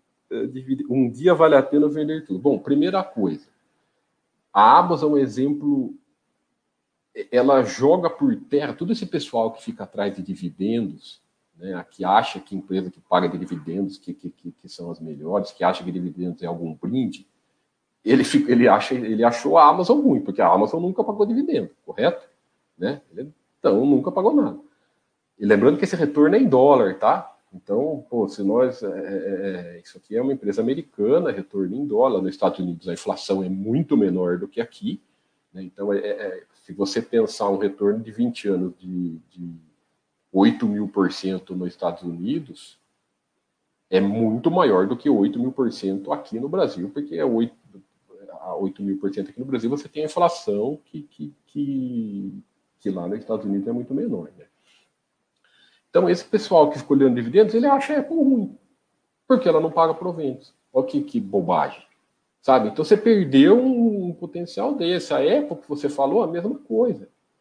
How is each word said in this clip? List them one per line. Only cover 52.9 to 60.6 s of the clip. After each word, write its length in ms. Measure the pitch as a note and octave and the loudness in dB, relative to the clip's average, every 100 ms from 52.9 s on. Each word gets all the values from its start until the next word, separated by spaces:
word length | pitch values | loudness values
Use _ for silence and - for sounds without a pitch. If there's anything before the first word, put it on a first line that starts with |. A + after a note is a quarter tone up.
lá 160 | F#2 F2 | -6 -6
nos 140 | G#2+ | -8
Estados 260 | - A2 G#2 | -6 -6 -4
Unidos 220 | G2 G2+ | -4 -4
é 40 | |
muito 220 | A#2+ B2 | -6 -6
menor, 340 | C3+ A#3 G#2+ D#2+ _ | -6 -4 -6 -10 _
né? 100 | - _ _ _ _ _ _ _ _ _ _ _ _ _ _ | -20 _ _ _ _ _ _ _ _ _ _ _ _ _ _
Então, 220 | F3 F3+ | 2 2
esse 140 | F3 | 0
pessoal 440 | - G#3 - F3 D3 | 0 -2 4 6 6
que 100 | D3 | 2
fica 120 | - | 0
olhando 220 | C#3+ C3+ | 4 4
dividendos, 400 | B2 A#2 E3 G#3+ | 2 0 4 4
ele 120 | A3+ C4+ | 4 2
acha 280 | C#4 C#4 | 2 2
a 60 | D4 | -2
Apple 160 | C#4+ E4 | -2 0
ruim, 420 | C4+ B3+ G3 - _ _ _ _ _ _ - | 2 2 0 -8 _ _ _ _ _ _ 0
porque 200 | B3+ F3 | 2 4
ela 120 | D#3 | 2
não 100 | D#3+ | 2
paga 240 | D#3+ E3 | 2 2
proventos. 580 | D#3+ F3+ E3 D3 B2+ _ _ | 0 -6 -6 -6 -8 _ _